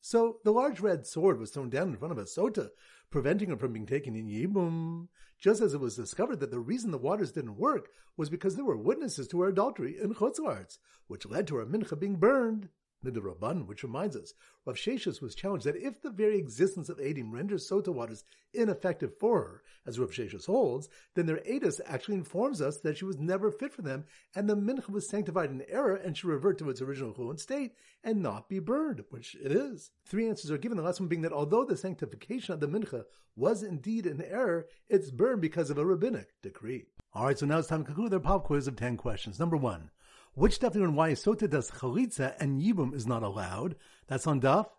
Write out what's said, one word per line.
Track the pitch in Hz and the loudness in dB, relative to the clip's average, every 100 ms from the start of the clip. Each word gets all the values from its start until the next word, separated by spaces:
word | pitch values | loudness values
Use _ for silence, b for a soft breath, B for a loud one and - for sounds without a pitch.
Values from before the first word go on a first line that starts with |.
So | - 233 233 226 | 2 4 4 4
the | 214 | 4
large | 220 269 208 | 6 4 2
red | 202 165 - | 2 2 0
sword | - 185 131 | 4 6 4
was | 110 | 0
thrown | - 131 | -6 -2
down | 131 185 | 0 0
in | 110 | -2
front | 151 | -4
of | 170 | -4
a | |
sota, | 151 - 214 214 147 - b b b | -6 0 2 2 -4 -8 b b b
preventing | 147 131 190 196 | 0 2 2 0
her | 139 | -2
from | 131 | -2
being | 110 107 | -4 -2
taken | 135 151 | -2 -2
in | 110 110 | -6 -4
Yibum, | 104 160 202 175 165 165 170 175 b b b | -2 0 2 2 0 -4 -6 -10 b b b
just | 196 190 | 4 4
as | 214 | 4
it | 143 | 2
was | 127 - | -2 -4
discovered | - - 233 220 | -8 -2 -2 0
that | 135 | -4
the | - | -4
reason | 117 247 226 | -2 -2 -2
the | 151 | -2
waters | 127 208 190 | 0 0 0
didn't | - 120 101 | -4 -8 0
work | 269 294 - b b - | 0 0 -4 b b -6
was | 151 | -4
because | 175 190 190 | -2 -2 0
there | |
were | 277 123 | 0 0
witnesses | 117 277 285 - 127 | 2 0 0 -6 -4
to | 170 | 0
her | 185 | 2
adultery | 190 226 - 135 156 | 4 0 0 -6 -4
in | 208 | -4
Chutz | 220 233 - | 0 0 0
La'aretz, | 311 110 95 - b b _ | -4 -4 -8 -20 b b _
which | - 101 | -14 -6
led | 123 180 | -4 -2
to | 143 | -2
her | 113 | -2
mincha | 196 214 151 | -2 -2 -4
being | 196 190 | -4 4
burned | 196 269 240 220 196 _ _ _ 127 | 6 6 4 -2 -6 _ _ _ -6
the | 113 | -4
Rabban, | 98 82 107 175 104 | -6 -4 -2 -2 -4
which | 104 | -8
reminds | 131 123 202 131 | -8 -4 -4 -4
us, | - - b b | -12 -20 b b
Rav | - 127 | -10 -4
Sheshes | - 254 - 135 | -2 -2 -2 -6
was | 123 | -8
challenged | - 196 190 123 | -6 -4 -2 -2
that | 160 | -2
if | 262 - | -4 -6
the | 302 | -10
very | 196 214 214 | 2 4 4
existence | 151 110 190 190 147 | 0 2 2 2 -8
of | 170 | -4
Eidim | 139 151 113 | -4 -2 -4
renders | 117 196 196 - | -4 -2 -2 0
Sota | 190 185 | 0 0
waters | 147 117 107 - b b | -2 -4 -8 -18 b b
ineffective | - 220 196 185 170 - - | 0 2 2 0 0 -4 0
for | 214 220 | 4 4
her, | 104 - b b - | 2 -10 b b -10
as | 117 | -2
Rav | 127 | -2
Sheshes | - 107 95 - | -2 -6 -6 0
holds, | 214 202 123 147 B B | 2 4 0 -6 B B
then | - 165 | 0 2
their | 156 | 0
Eidos | - 262 311 - - | 0 0 0 0 -4
actually | 139 - 202 | -6 -2 -4
informs | 165 170 254 240 | -2 -2 0 0
us | 143 147 | -2 -2
that | 156 151 | -4 -2
she | |
was | 190 165 | -4 -4
never | 151 190 208 | -2 2 0
fit | 208 285 | 0 -8
for | - | -6
them, | 165 135 151 b b | -6 -6 -8 b b
and | - 208 | -2 2
the | 208 | 2
Mincha | 202 269 - | 2 -2 -2
was | 202 202 | -6 -4
sanctified | 208 208 170 151 | -4 0 0 0
in | 131 - | -4 -4
error, | 220 269 | 0 2
and | 190 185 147 | 2 -2 -4
should | 180 | 0
revert | 147 170 185 | 2 2 2
to | 131 | -2
its | 123 | -4
original | 131 139 131 | -4 -4 -6
Chulin | 107 120 156 | -6 -6 -6
state | - 277 262 _ b b | -4 -4 -4 _ b b
and | - 220 | -2 0
not | 160 104 - | 0 -2 -4
be | 190 | -6
burned, | 160 262 311 165 - | 0 0 0 -4 -10
which | 127 117 - | -14 -14 -8
it | 139 | -2
is. | 165 285 202 - _ | -2 -2 -8 -16 _
Three | - 190 226 | -6 -2 -2
answers | 214 151 | -2 -4
are | 151 | -4
given, | 208 220 | -4 -2
the | |
last | 160 180 | -2 -2
one | 185 | -2
being | 170 | -2
that | 160 | -2
although | 151 147 214 | -2 2 2
the | 262 - | 2 0
sanctification | 190 170 139 120 - 247 - | -2 -6 -8 -10 -8 -8 -6
of | 165 | -4
the | 147 | -2
Mincha | 185 208 123 - b b - | -2 -4 -8 -10 b b 0
was | 143 220 | 2 2
indeed | 208 165 151 226 175 | -2 -6 -2 -2 0
an | 143 | -4
error, | 175 202 240 170 160 B _ | -4 0 2 0 -2 B _
it's | 202 156 | 2 2
burned | 127 233 240 | 2 4 4
because | 160 160 147 | 0 0 0
of | 143 | 2
a | 156 | 2
rabbinic | 180 214 202 101 _ | 4 2 0 -6 _
decree. | 95 - 107 127 - - - | -14 -12 -8 -8 -8 -20 -12
All | 104 | -2
right, | 123 139 | 0 2
so | 143 | 2
now | 156 | 2
it's | 156 | 2
time | 160 | -2
to | 143 | -2
conclude | 147 226 | -2 0
their | 190 | 2
pop | 143 196 | 4 2
quiz | - 143 131 | 4 2 0
of | 127 | -2
ten | 120 117 | -2 -2
questions. | 123 98 - 98 | -2 -4 -6 -2
Number | 170 160 | 2 2
one, | 127 87 78 _ b b b | 2 -2 -10 _ b b b
which | - 196 - | 4 4 6
daf | 247 | 2
and | 208 185 | 4 4
why | 147 160 | 4 4
Sota | 143 - 233 208 | 4 2 2 4
does | 139 123 | 2 0
Chalitza | - 131 135 247 - 135 - | -4 -2 0 0 0 -2 0
and | 143 135 | 0 2
Yibum | 180 208 131 | 2 4 2
is | 135 110 | 0 -2
not | 117 | 0
allowed? | 107 98 92 95 156 156 b b b | 0 -2 -4 -2 -4 -6 b b b
That's | 135 - | -2 2
on | 143 | 4
daf. | 131 160 208 | 6 6 4